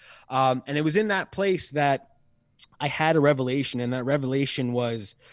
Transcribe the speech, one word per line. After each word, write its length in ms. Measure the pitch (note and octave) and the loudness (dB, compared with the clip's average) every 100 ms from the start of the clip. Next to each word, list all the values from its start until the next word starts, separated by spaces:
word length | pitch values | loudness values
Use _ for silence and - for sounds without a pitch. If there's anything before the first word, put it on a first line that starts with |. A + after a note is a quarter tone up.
| - - - | -20 -20 -4
Um, 320 | C3 C3 B2+ - | 2 2 2 -2
and 120 | D3 | -2
it 40 | |
was 140 | D#3 F#3 | 0 2
in 120 | G#3+ | 0
that 220 | F#3+ - | -2 -4
place 380 | - G3 F3+ - | -2 0 0 -2
that 420 | D3 C#3+ C3+ - _ _ _ _ - - - | 0 2 0 -4 _ _ _ _ -20 -18 -6
I 80 | C#3+ | -4
had 280 | - D#3 D#3+ | 0 2 4
a 40 | |
revelation, 600 | C#3+ C3+ B2+ C#3 C3 A#2+ | 4 4 0 -2 -2 -4
and 120 | B2 | -4
that 120 | B2+ | -2
revelation 680 | B2 C#3+ B2+ C3+ C3+ - B2 | -2 -2 0 -2 -2 -2 -2
was, 420 | A#2+ A#2+ A2+ G2+ - - | -2 -2 -4 -8 -16 -20